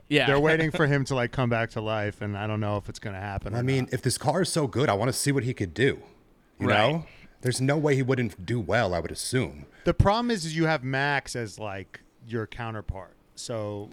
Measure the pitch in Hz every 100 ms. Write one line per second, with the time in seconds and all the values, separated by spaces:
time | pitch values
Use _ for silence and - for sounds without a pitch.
0 | - 147 127 139 156 160 160 165 147 143
1 | 131 131 120 - 123 117 113 - 107 110
2 | 104 - 104 101 107 107 104 104 - -
3 | 110 95 101 98 - 113 127 135 127 117
4 | 127 - 139 156 - 160 143 113 151 101
5 | 123 117 139 139 123 123 95 82 127 -
6 | - - _ _ _ - 123 104 113 160
7 | 151 - - - 127 120 131 151 151 135
8 | 127 123 117 - 87 120 87 110 104 85
9 | 80 87 - 131 95 71 69 - - 170
10 | 190 220 240 226 160 160 160 156 127 135
11 | 143 139 - 123 110 92 107 98 95 -
12 | _ _ 120 117 107 - 117 110 - 95
13 | 87 _ _ - - 113 104 104 104